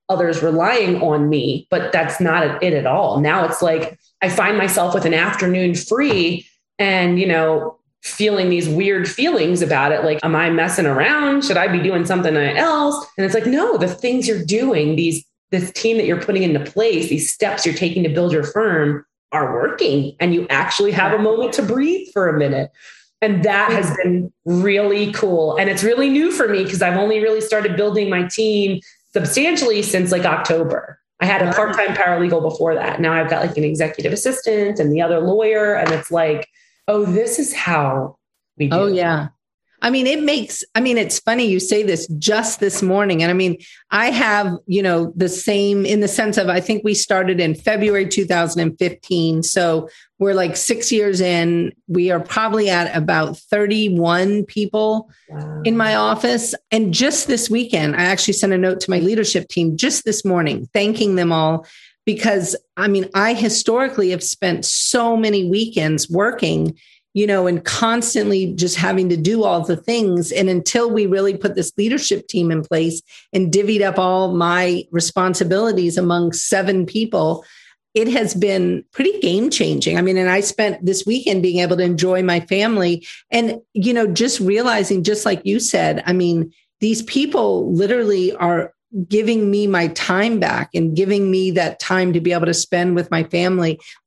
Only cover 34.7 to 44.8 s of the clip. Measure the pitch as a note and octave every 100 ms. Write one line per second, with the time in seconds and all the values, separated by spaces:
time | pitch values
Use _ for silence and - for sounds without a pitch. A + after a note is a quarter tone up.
34.7 | G#3 D3+ D#3 E3+ E3+ F3+ G#3+ A3 G#3+ G#3
35.7 | G3+ D#3+ D#3 - E3 D#3+ D3+ - _ _
36.7 | _ - G#3 G3 F#3+ A#3 C#4 C#4 - F3
37.7 | D#3+ C#3 C3+ B2+ - _ _ _ - C#3+
38.7 | E3+ G3+ F3+ E3+ D#3 D3 _ _ _ _
39.7 | - A#3+ C4 B3+ D4+ D4 D4 - - -
40.7 | A3+ B3+ A#3 F#3+ - A3 A#3+ A3+ F#3 F3+
41.7 | G#3+ G#3 E3 - D3+ G3 G#3+ A3+ - G3
42.7 | F#3+ F#3 G3 G3+ E3 E3+ F#3 F#3 E3 -
43.7 | - - G3+ A#3+ A#3+ A3+ G#3 G3 F3 -
44.7 | F#3+